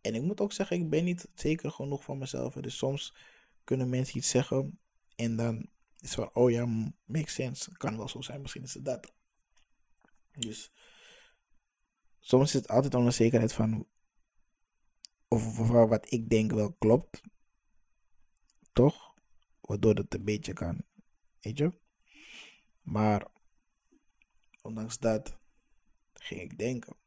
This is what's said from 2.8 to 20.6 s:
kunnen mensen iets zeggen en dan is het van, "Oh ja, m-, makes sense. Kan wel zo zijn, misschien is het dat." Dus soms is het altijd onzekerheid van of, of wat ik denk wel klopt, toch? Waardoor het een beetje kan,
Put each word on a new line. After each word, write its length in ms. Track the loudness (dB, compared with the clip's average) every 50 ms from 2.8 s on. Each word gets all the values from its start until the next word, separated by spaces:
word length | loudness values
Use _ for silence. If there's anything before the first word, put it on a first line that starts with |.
| -2 -2 -2 -4 -8 -12 _ -20 -20 -20 -20 _ _ _ _ _ _
kunnen 240 | -4 -2 -2 0 0
mensen 280 | 0 0 -2 -2 -4 -4
iets 100 | -4 0
zeggen 500 | 2 2 2 2 0 -2 -2 -4 -8 -14 _ _ _ _ _ _ _
en 200 | _ -4 -2 0
dan 320 | 0 0 -2 -2 -4 -8 -12 _ _ _ _ _
is 60 | _
het 140 | -12 -8 -6
van, 200 | -4 -6 -4 _
"Oh 160 | 4 4 4
ja, 160 | 4 2 0
m-, 300 | 0 -2 -2 -2 -4 -6 _ _
makes 300 | _ -4 -4 -2 -2 -4
sense. 380 | -4 -4 -4 -4 -8 -10 -12 -10
Kan 240 | -8 -6 -6 -6
wel 120 | -6 -8 -10
zo 120 | -10 -12
zijn, 200 | -12 -12 -12 -12
misschien 220 | -12 -12 -12 -12 -12
is 120 | -12 -12
het 100 | -10 -6
dat." 300 | -6 -6 -6 -8 -18 _ _ _ _ _ _ _ _ _ _ _ _ _ _ _ _ _ _ _ _ _ _ _ _ _
Dus 400 | -6 -6 -6 -6 -12 -14 -16 _ _ -20 -20 -20 -20 -20 -20 -20 -20 -20 _ _ _ _ _ _ _ _ _ _ _ _ _ _ _ _ _ _ _
soms 260 | _ 4 4 4 4
is 60 | 4 2
het 160 | -2 -2 2
altijd 260 | 2 2 2 2 2
onzekerheid 580 | 2 2 2 4 4 4 4 6 4 2 2 0
van 340 | 0 0 0 0 -4 -6 _ _ _ _ _ _ _ _ _ _ _ _ _ _ _ _ _ _ _ _ _ _ _ _ -20 _ _ _ _
of, 300 | 0 0 0 -2 -4 0
of 100 | 0 6
wat 440 | 8 8 8 8 6 2 0 -2 -4
ik 160 | -4 0 2
denk 240 | 2 2 2 2 2
wel 200 | 0 0 0 -2
klopt, 500 | _ 6 6 6 6 4 -2 _ -20 _ -20 _ _ _ _ _ _ _ _ _ _ _ _ _ _ _ _ _ _ -20 _ _ _ _ _ _ _ _ _ _
toch? 420 | 6 6 6 6 2 -14 -20 -20 _ _ _ -20 -20 _ _ _ _
Waardoor 340 | _ -6 -4 2 4 4 4
het 200 | 4 2 -4 -6
een 100 | -6 -2
beetje 280 | -2 -4 -2 -4 -8 -8
kan, 320 | -6